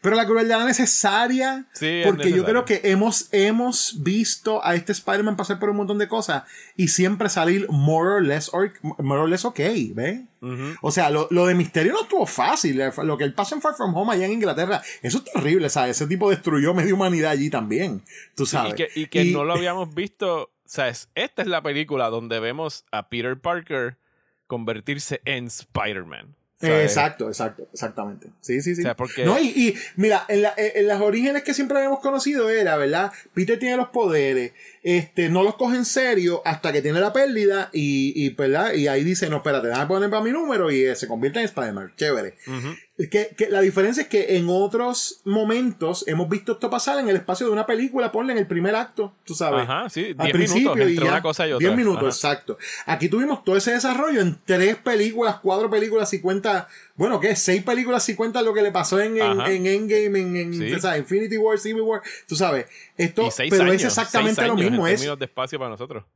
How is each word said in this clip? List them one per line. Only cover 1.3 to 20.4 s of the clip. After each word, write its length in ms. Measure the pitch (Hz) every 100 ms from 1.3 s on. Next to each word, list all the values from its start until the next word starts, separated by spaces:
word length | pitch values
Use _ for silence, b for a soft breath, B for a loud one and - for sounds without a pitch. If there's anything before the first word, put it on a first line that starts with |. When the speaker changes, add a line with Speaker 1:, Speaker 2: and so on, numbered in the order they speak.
| 254 262 262 262
Speaker 2:
Sí, 140 | - 156
es 200 | 170 170
Speaker 1:
porque 240 | 180 160
yo 140 | 180
Speaker 2:
necesario. 0 |
Speaker 1:
creo 200 | 185 233
que 160 | 247 202 208
hemos, 380 | 190 220 202 -
hemos 720 | 202 196 226 247 247 - 220
visto 600 | 147 202 220 - - 214
a 100 | -
este 180 | 175 175
Spider-Man 440 | 202 - 196 214 190
pasar 220 | 185 196
por 120 | 214
un 60 | 202
montón 220 | 196 208
de 100 | 202
cosas 360 | 226 202 143 B B B -
y 120 | 170
siempre 400 | - 185 202 214
salir 380 | - 165 196 196
more 400 | 151 143 160 175
or 120 | 208
less 280 | 160 147 151
or-, 200 | 175 196 190 156 -
more 220 | 135 139
or 60 | 160
less 160 | 180
ok, 140 | 240 233 156 226 113
¿ves? 260 | 104 135 233 254 _
Speaker 2:
Ujú. 340 | 123 123 139 160
Speaker 1:
O 100 | 151
sea, 200 | 151 156
lo, 180 | 151 156
lo 160 | 175 180
de 80 |
Misterio 380 | 180 165 170 165
no 100 | 392
estuvo 240 | 427 381 -
fácil. 560 | - 127 294 160 131 135 127
Lo 120 | 156 147
que 80 |
él 80 | 143
pasó 200 | 139 202
en 60 | 302
Far 120 | 302
From 200 | 302 214 170
Home 160 | 208
allá 140 | 202 185
en 60 |
Inglaterra, 500 | 226 202 143 185 202 B B
eso 160 | 123 -
es 60 |
terrible, 440 | - - 147 180 151
¿sabes? 260 | - 120 120
Ese 100 | 147
tipo 200 | 180 202
destruyó 440 | 190 170 151 143
media 180 | 180 170
humanidad 360 | 190 190 170 156
allí 180 | 143 151
también, 540 | 147 107 113 185 101 B B B
tú 100 | -
Speaker 2:
Sí, 120 | 135 147
y 40 |
Speaker 1:
sabes. 120 | 110
Speaker 2:
que, 140 | 104 165
y 120 | 156 156
que 180 | 180
Speaker 1:
Y 80 | 175
Speaker 2:
no 120 | 160
lo 80 | 147
habíamos 400 | 175 175 180 170
visto, 480 | 151 196 _ 196 165